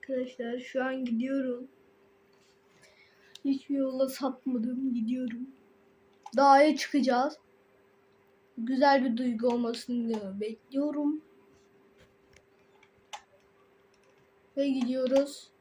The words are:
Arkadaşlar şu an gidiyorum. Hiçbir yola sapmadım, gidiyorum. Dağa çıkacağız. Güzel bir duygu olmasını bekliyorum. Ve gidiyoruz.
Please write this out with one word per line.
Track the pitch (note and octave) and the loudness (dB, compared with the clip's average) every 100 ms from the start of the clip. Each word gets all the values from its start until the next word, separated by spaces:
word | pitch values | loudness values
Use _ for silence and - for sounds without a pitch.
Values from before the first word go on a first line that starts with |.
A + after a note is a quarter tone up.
| - | -6
Arkadaşlar | C4 B3+ - A#3 B3 | -6 -6 -8 -8 -8
şu | B3 C4+ | -4 -4
an | C4 C4 B3 | -2 -4 -2
gidiyorum. | A3+ C4 C4+ B3+ A#3+ C4+ _ _ _ _ _ _ _ _ _ _ _ - _ - _ - - C#4 | -2 -2 -2 -2 -4 -10 _ _ _ _ _ _ _ _ _ _ _ -20 _ -20 _ -20 -8 -2
Hiçbir | C4+ - C#4 | -2 -2 -2
yola | C4+ C4 C4+ | -2 0 -2
sapmadım, | C4 C#4 B3+ - A#3+ A#3 B3+ C4+ | -2 -6 -4 -4 -2 -2 -2 -2
gidiyorum. | A#3+ A3 B3+ B3+ A#3 C4 - _ _ _ _ _ _ - A#3 | -2 -2 -2 -4 -8 -12 -16 _ _ _ _ _ _ -6 4
Dağa | C#4 C#4 D4+ D4+ | 8 8 8 4
çıkacağız. | - C#4+ B3+ B3 C#4 - _ _ _ _ _ _ _ _ _ _ _ - | 0 0 2 2 0 -4 _ _ _ _ _ _ _ _ _ _ _ -10
Güzel | A3+ C4 C#4+ C#4 B3+ | -4 4 6 6 4
bir | A3+ | 0
duygu | B3+ A3 A#3+ | -2 0 0
olmasını | A#3+ A#3 A#3+ - A#3+ A3+ A3 G3 G3 | 0 -2 -6 -6 -4 -2 -4 -6 -8
bekliyorum. | G#3+ A3+ _ C4+ D4 C#4+ D4 D#4 - - _ - _ _ _ _ - _ _ - _ _ _ _ _ _ _ - _ _ _ _ _ _ _ _ _ _ _ _ _ - | -8 -10 _ -2 -2 0 -2 -2 -8 -20 _ -20 _ _ _ _ -20 _ _ -20 _ _ _ _ _ _ _ -20 _ _ _ _ _ _ _ _ _ _ _ _ _ -4
Ve | C#4 | -2
gidiyoruz. | C4 A#3+ C4 B3+ C4+ C#4+ - - _ | 0 -2 -2 2 2 2 -6 -20 _